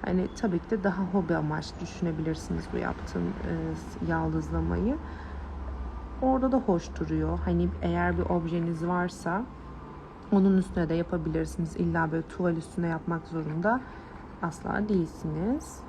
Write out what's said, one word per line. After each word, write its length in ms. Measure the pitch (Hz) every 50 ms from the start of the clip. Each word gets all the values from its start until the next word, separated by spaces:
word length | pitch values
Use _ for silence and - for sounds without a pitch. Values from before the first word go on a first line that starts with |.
| -
Hani 240 | - 180 185 185 175 - -
tabii 180 | - 208 170 170
ki 120 | - -
de 140 | 220 214 185
daha 180 | 196 175 190 190 180
hobi 240 | 185 202 175 165 170
amaçlı 440 | 156 151 151 151 160 160 - - -
düşünebilirsiniz 840 | 175 165 - - 180 170 156 151 160 160 156 - - - 175 160 - -
bu 40 | -
yaptığım, 460 | - - 64 - - - - - 180
e, 880 | 170 175 202 - - - 170 165 160 160 160 156 - - - - 165 165
yaldızlamayı. 880 | 165 165 160 160 156 160 156 151 160 165 165 170 175 175 190 226 285 330 - - - - - - - - - - - - - - - - - - - - - - - -
Orada 300 | 262 262 262 262 254 262
da 40 | 262
hoş 400 | 254 262 - 180 170 - - - -
duruyor. 380 | 165 156 160 156 156 156 165 - -
Hani 240 | 185 175 170 175 175 - -
eğer 360 | - 175 170 170 175 175 180 170
bir 40 |
objeniz 640 | 170 - 175 175 165 165 165 175 165 170 170 160 170
varsa 560 | 170 180 180 175 180 - - - 170 175 202 254 - - - - - - - - - - - - - - - - -
onun 260 | 208 196 190 196 190 190
üstüne 300 | 180 - - 180 170 156
de 60 | 160
yapabilirsiniz. 800 | 165 170 - 185 170 156 160 156 160 160 156 - - 170 160 -
İlla 360 | - 175 170 165 165 165 160
böyle 160 | 165 165 160 -
tuval 280 | - - 180 175 165
üstüne 300 | 165 156 - - 180 175
yapmak 400 | 170 165 160 - - 170 165 160
zorunda 540 | - - 165 156 151 151 165 175 214 233 262 254 - - - - - - - - - - -
asla 460 | - 170 147 - - - - - 208 214
değilsiniz. 920 | 208 185 165 160 - - - 160 151 156 180 220 262 320 - - - - -